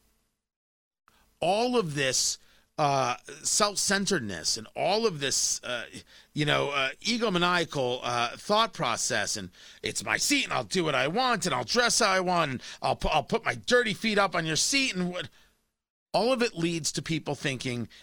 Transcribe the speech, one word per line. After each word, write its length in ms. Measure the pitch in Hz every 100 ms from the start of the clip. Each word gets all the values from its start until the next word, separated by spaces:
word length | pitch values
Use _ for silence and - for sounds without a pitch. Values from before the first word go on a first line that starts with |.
| _ _ _ _ _ _ _ _ _ _ _ _ _ -
All 380 | 160 202 247 247
of 160 | 170
this, 440 | 143 135 123 - - _ _ _ -
uh, 380 | 143 139 123 120 - 151
self-centeredness 1160 | - - 208 190 - 196 196 185 107 85 - 113
and 80 | 110 -
all 300 | 151 214 226
of 120 | 151
this, 440 | 139 - - -
uh, 200 | - 120 78 - - - -
you 100 | 147
know, 240 | 147 139 139
uh, 220 | 143 135 147
egomaniacal, 960 | - 233 220 180 175 180 165 147 123 127
uh, 340 | 123 120 120 131
thought 380 | - 208 226
process, 640 | - 131 110 - 113 98 107
and 100 | 90 - - -
it's 220 | - -
my 140 | 104 214
seat, 260 | - 285
and 80 | 208
I'll 120 | 139
do 200 | 107 190
what 100 | 160
I 140 | 131 139
want, 380 | 202 254 220 175
and 80 |
I'll 100 | 123
dress 360 | 120 233 233 -
how 100 | 214
I 100 | 190
want, 300 | 180 175 151
and 120 | 123 - -
I'll 140 | 135 127
pu-, 120 | 180
I'll 140 | 151
put 240 | 117 226 -
my 80 |
dirty 400 | 120 - 247 226
feet 240 | 185 220 208
up 180 | 196 175
on 80 |
your 120 | 160 156
seat, 380 | - 269 262
and 160 | 190 180
what, 200 | 180 165 - _ _ _ _ _ _ _
all 220 | 165 226
of 80 | 262
it 120 | 240
leads 380 | 165 170 165 147
to 80 | -
people 340 | - 160 -
thinking 540 | 143 147 127 127 120 110 -